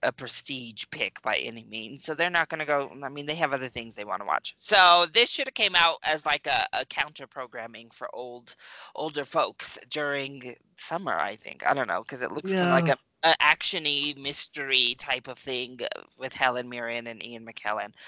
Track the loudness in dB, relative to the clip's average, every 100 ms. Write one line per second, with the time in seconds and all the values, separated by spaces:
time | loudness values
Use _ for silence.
0 | -2 -2 -6 -8 -6 -8 -8 -12 -10 -6
1 | -6 -4 -2 -2 -2 -8 -12 -12 -12 -10
2 | -6 -2 0 2 0 -2 0 0 0 -6
3 | -10 -8 -6 0 0 0 -4 -8 -10 -10
4 | -6 -4 0 -2 -2 -8 4 8 10 10
5 | 8 4 4 2 -4 0 2 4 4 4
6 | 0 0 0 -2 2 0 2 -2 -4 -4
7 | -4 -6 -12 -10 -10 -10 -12 -12 -18 -12
8 | -10 -8 -10 -12 -16 -20 -20 -18 -14 -6
9 | -4 -4 -2 2 0 -2 -12 -12 -8 -4
10 | -2 -2 -4 -8 -14 -14 _ -16 -6 -4
11 | -2 0 -2 -4 -12 -2 2 2 2 -2
12 | -4 -6 -6 -4 -2 2 6 6 6 4
13 | _ _ 4 6 6 4 2 -2 0 0
14 | -2 -4 -6 -6 -8 -6 2 4 4 2
15 | -4 -4 -6 -10 -6 -4 -4 -6 -6 -6
16 | -12 -10 -10 -6 -6 -4 -6 -8 -6 -6
17 | -8 -12 -14 -14 -16 -10 -6 -4 -6 -10